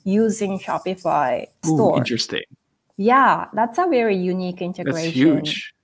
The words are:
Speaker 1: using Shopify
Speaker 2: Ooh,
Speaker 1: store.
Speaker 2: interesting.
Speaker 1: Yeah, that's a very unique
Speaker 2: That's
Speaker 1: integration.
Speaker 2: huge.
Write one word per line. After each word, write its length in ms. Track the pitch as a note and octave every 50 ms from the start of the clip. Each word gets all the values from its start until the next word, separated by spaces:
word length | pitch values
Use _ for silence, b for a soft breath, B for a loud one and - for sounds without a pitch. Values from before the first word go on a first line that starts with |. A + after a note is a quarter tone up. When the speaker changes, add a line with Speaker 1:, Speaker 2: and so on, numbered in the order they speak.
| -
Speaker 1:
using 520 | F#3+ G3 G#3+ A3+ A3 A3 - G#3 F#3+ G3
Shopify 920 | F#3+ - - D#3+ D#3+ - F3+ F#3+ F#3 - D#3+ D3+ D3 C#3+ B2+ B2 - - - - _ -
Speaker 2:
Ooh, 80 | D#3+ D#3+
Speaker 1:
store. 220 | D3 A3 F3 -
Speaker 2:
interesting. 460 | - B2 A#2+ A#2+ A2+ - - - - - _ _ _ _ _ _ _ _ _ _
Speaker 1:
Yeah, 500 | - G3 A#3 B3 C4+ B3+ G#3 D#3+ E3+ - - -
that's 240 | G#3+ A#3 A#3 A#3
a 100 | F4 F#4 F4
very 260 | D4 A#3+ A3+ A3 G3
unique 440 | F#3 F3+ F3+ F3+ F#3 F#3 F3+ F3+ -
Speaker 2:
That's 180 | F#3 F3 F3+ -
Speaker 1:
integration. 320 | D#3+ D#3 E3 D#3+ E3 E3
Speaker 2:
huge. 600 | - - - D#3+ - - - D3+ D3 - - - _ _